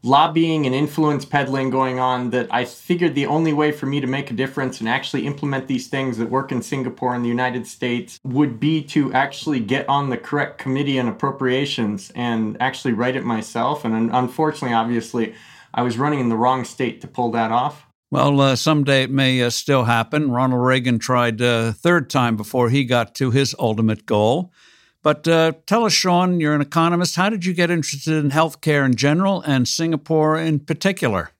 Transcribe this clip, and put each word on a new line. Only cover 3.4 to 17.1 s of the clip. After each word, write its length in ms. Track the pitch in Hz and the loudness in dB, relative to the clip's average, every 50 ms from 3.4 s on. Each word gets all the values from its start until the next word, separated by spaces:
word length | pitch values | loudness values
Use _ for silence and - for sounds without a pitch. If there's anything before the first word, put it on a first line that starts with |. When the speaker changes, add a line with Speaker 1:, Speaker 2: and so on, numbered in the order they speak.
| 165 160 147 | 0 0 0
Speaker 1:
way 180 | 147 151 151 | 2 0 0
for 140 | 147 147 - | 0 -2 -4
me 160 | 135 143 143 | -4 -4 -2
to 40 | 135 | -2
make 240 | 123 131 139 139 - | -2 -4 -4 -4 -6
a 40 | 120 | -4
difference 460 | 107 135 131 - 147 135 127 123 - | -4 -4 -4 -4 -4 -6 -6 -6 -6
and 60 | 113 | -4
actually 400 | 110 123 139 135 - - 131 - | -2 -2 -2 -4 -4 -4 -4 -4
implement 400 | 143 139 - 143 143 139 135 131 | -4 -6 -4 -4 -4 -4 -4 -4
these 220 | - 135 120 - - | -4 -4 -4 -4 -4
things 300 | - 135 135 131 117 110 | -6 -4 -4 -4 -4 -4
that 100 | 117 104 | -4 -2
work 240 | 120 135 131 - | -2 -2 -2 -2
in 80 | 135 120 | -4 -6
Singapore 540 | - - 147 135 127 123 - - 131 123 120 | -4 -4 -6 -4 -4 -6 -6 -4 -4 -4 -2
and 100 | 120 120 | -2 -2
the 60 | 117 | -2
United 360 | 120 120 127 127 123 127 110 | 0 0 -2 -2 -2 -6 -8
States 540 | - - - 127 123 120 123 123 - - - | -10 -10 -6 -4 -4 -4 -4 -6 -10 -18 -14
would 380 | _ 135 123 139 151 139 117 110 | _ -4 2 2 2 2 0 -2
be 220 | 127 151 160 156 | 0 0 0 0
to 280 | 143 - - 156 139 127 - | -2 0 0 0 0 2 2
actually 460 | 131 135 - - - - 156 147 127 | 0 0 0 -4 -8 -6 -4 -2 -2
get 280 | 110 98 127 135 - - | -2 -2 -2 -2 0 0
on 220 | 139 143 143 135 | 0 0 0 -2
the 80 | 123 - | -4 -6
correct 400 | - - 147 147 135 - - - | -6 -4 -4 -4 -4 -4 -8 -10
committee 420 | - 135 131 139 143 139 135 131 | -6 -4 -2 -2 -2 0 0 0
on 80 | 123 117 | -2 -2
appropriations 1040 | 104 - - 139 135 - 135 127 127 131 143 139 - - 113 104 104 95 - - - | -2 -2 -4 -4 -4 -2 -2 0 0 0 -2 -2 -2 -2 -2 -2 -4 -6 -10 -12 -8
and 400 | 120 120 120 117 113 110 107 107 - | -6 -4 -2 -2 -2 -2 -4 -2 -2
actually 320 | 123 131 131 - - 131 | -2 -2 -2 -2 -2 -2
write 240 | 113 104 123 127 127 | 0 0 0 0 -2
it 80 | 131 - | -2 -4
myself. 580 | 120 117 110 110 - - 120 117 131 151 151 | -2 -4 -4 -4 -6 -4 -2 -2 -2 -2 -2
And 120 | - 117 110 | -2 -2 0
un-, 160 | 110 113 117 | 0 0 0
unfortunately, 640 | 120 127 127 123 - - 156 151 147 - 143 123 117 | 0 0 -2 -2 -2 -2 -2 -2 -2 -4 -6 -2 0
obviously, 600 | 113 113 117 120 113 110 - - 120 110 101 - - - - - - - _ | 0 0 0 -2 -4 -4 -4 -4 -4 -4 -4 -6 -16 -20 -20 -20 -20 -20 _
I 80 | - - | -4 -2
was 160 | 123 123 113 | -2 -2 0
running 240 | 113 139 147 151 139 | 0 0 0 0 0
in 80 | 127 117 | 0 0
the 80 | 113 | 2
wrong 300 | 110 117 123 131 131 120 | 2 2 2 2 0 -2
state 340 | - - - 131 113 110 - | -8 -6 -4 -4 -4 -4 -8
to 60 | - | -16
pull 240 | 139 | -12